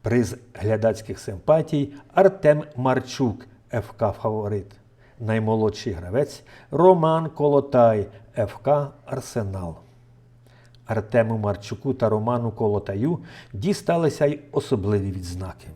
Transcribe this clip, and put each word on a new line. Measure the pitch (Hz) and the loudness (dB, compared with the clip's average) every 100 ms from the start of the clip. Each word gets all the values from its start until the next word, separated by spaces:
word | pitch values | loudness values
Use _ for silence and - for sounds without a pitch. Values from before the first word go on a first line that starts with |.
Приз | 110 120 101 - - | 2 2 0 -6 -16
глядацьких | - 104 110 113 101 - 95 | -6 -2 2 2 0 -8 -10
симпатій | - 92 - 160 156 147 139 - - | -10 -6 2 2 2 -2 -2 -6 -2
Артем | - 190 190 151 151 - - | 4 4 6 4 4 0 -2
Марчук, | 131 127 123 - 127 101 - - _ | 0 0 -2 -2 -2 -2 -12 -20 _
Ф | 120 101 - | -6 -6 -2
К | 107 | -2
Фаворит. | - 113 110 104 104 95 - _ _ _ - | -2 -4 -2 -4 -6 -6 -20 _ _ _ -10
Наймолодший | 110 113 110 110 110 104 120 | -2 -2 0 2 0 0 -8
гравець | 82 87 117 147 - - - - | -8 -4 -2 -2 -6 -20 -20 -6
Роман | 143 180 180 160 160 160 | 4 6 6 4 2 -2
Колотай, | - 147 143 139 127 117 110 98 - - - | 0 2 2 4 6 6 4 -4 -10 -12 -6
Ф | 101 - | -6 -4
К | 135 147 139 - - | 0 0 0 -12 -10
Арсенал. | 131 - 123 101 95 87 78 - _ _ - _ _ _ - - - - | -10 -6 -6 -6 -8 -10 -12 -20 _ _ -20 _ _ _ -20 -20 -20 -6
Артему | 110 104 120 110 113 | -6 0 0 2 -2
Марчуку | 107 101 - 104 139 | -2 -4 -8 -8 -6
та | 127 110 | 0 0
Роману | 107 110 120 117 | 0 0 -2 -2
Колотаю | 110 110 101 - 101 139 170 - - - | -2 -2 -2 -4 -2 -2 -2 -8 -20 -16
дісталися | 104 151 202 - 170 160 - 147 | -6 -4 -2 0 2 0 2 0
й | 147 - | -2 -4
особливі | 143 - 120 101 104 95 | -6 -2 -2 0 0 -2
відзнаки. | 92 87 90 90 - - | -6 -8 -10 -10 -12 -20